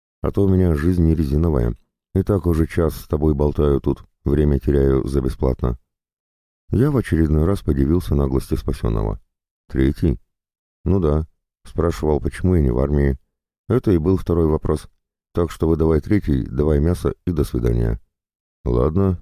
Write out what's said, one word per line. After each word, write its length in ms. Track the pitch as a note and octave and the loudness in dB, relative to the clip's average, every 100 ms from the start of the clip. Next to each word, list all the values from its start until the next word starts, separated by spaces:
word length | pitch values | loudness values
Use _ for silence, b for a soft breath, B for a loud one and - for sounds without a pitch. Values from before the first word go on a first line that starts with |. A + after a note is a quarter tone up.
| _ _ | _ _
А 100 | D2 | -2
то 120 | G2 | 2
у 60 | G2 | 4
меня 260 | F#2 F2+ D2 | 4 4 2
жизнь 280 | E2+ F2 | 0 2
не 120 | E2 D#2+ | 2 2
резиновая. 600 | C#2+ D2+ E2+ C#2 A#1 - _ _ _ | 0 0 2 0 -2 -4 _ _ _
И 100 | F#2+ | -2
так 220 | F#2+ G2 F2 | 0 0 0
уже 220 | D#2+ D#2 | 0 0
час 280 | - D#2+ - | 0 -2 -2
с 120 | - | -6
тобой 260 | D#2 D2+ | 0 0
болтаю 460 | C#2 D2 C#2+ D2 C2+ | 2 0 2 2 2
тут, 240 | D2 C2+ - _ C#2+ | 0 -4 -8 _ -2
время 340 | C#2+ D2 C#2 | 0 2 0
теряю 480 | - C#2 C2+ C2+ C2 | 0 2 2 0 -2
за 140 | C#2 | -2
бесплатно». 580 | C2 - C2+ B1 B1+ A#1 _ _ _ _ _ _ _ _ - | -4 -2 -2 -2 -4 -6 _ _ _ _ _ _ _ _ -4
Я 200 | G2 D3 | 0 2
в 60 | C3 | 0
очередной 480 | - D#2+ D2+ D#2 E2 | 0 0 2 2 0
раз 160 | G2+ | 0
подивился 520 | - C2+ C2+ F2+ - C#2+ | -2 0 0 0 0 -2
наглости 400 | C#2 C2 - - | 0 -2 -2 -4
спасённого. 640 | - - A1+ G#1+ G#1 G1+ _ _ _ _ - | -4 -4 -4 -2 -4 -8 _ _ _ _ -6
«Третий?» 500 | C2 C2+ - E2 A#1+ _ _ _ _ _ _ | 0 0 0 -2 -2 _ _ _ _ _ _
«Ну 160 | - F#2+ | -2 0
да. 280 | D2+ D#2 D#2 _ _ _ | 0 0 -4 _ _ _
Спрашивал, 560 | - - E2 - D2+ D2 | -10 -2 -2 -2 0 0
почему 360 | C#2 - F#2 F2 | -2 -2 0 2
я 60 | |
не 80 | C2+ | 2
в 80 | A#1+ | 0
армии. 400 | C#2+ D2 C#2 C2+ _ _ _ _ - | 0 2 0 -2 _ _ _ _ -2
Это 240 | A#2+ A2 | -2 2
и 60 | E2+ | 2
был 200 | D#2+ F#2 | 2 0
второй 280 | - E2+ D#2 | 0 0 2
вопрос. 420 | D#2 D#2 D2+ - _ _ _ _ | 0 -2 -4 -6 _ _ _ _
Так 180 | F2 E2 | -4 -4
что 160 | - E2 | -2 0
выдавай 340 | D#2+ D#2+ D#2 | 2 2 2
третий, 440 | - G#2 - C2+ - | 0 -2 0 -2 -2
давай 340 | C#2 D2+ D2 | -2 0 2
мясо 340 | E2 F2+ D#2 - F2 | 0 0 -4 -4 -4
и 60 | |
до 120 | D2+ | -2
свидания». 560 | C#2 B1 A#1 A#1 A1+ A1+ - _ _ _ _ _ B1 | -2 -2 -2 0 -2 -4 -10 _ _ _ _ _ -4
«Ладно, 540 | A#1+ C#2+ E2+ G2 F2+ | 0 0 0 0 -2